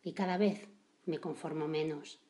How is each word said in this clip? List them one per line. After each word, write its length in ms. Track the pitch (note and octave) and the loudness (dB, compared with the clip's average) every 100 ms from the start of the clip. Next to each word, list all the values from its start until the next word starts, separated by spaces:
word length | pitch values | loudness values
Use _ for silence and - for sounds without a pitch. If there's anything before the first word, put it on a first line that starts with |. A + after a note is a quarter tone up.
y 120 | F3+ | -6
cada 220 | D#3+ F#3 F3+ | 0 2 4
vez 300 | G#3 - - - _ _ | 4 2 -10 -20 _ _
me 160 | - D#3+ | -4 -2
conformo 480 | E3 D3+ E3 D#3 D3+ | -2 -4 -4 -2 0
menos 500 | D#3 D#3 D3 C#3+ - | 0 0 -2 -10 -18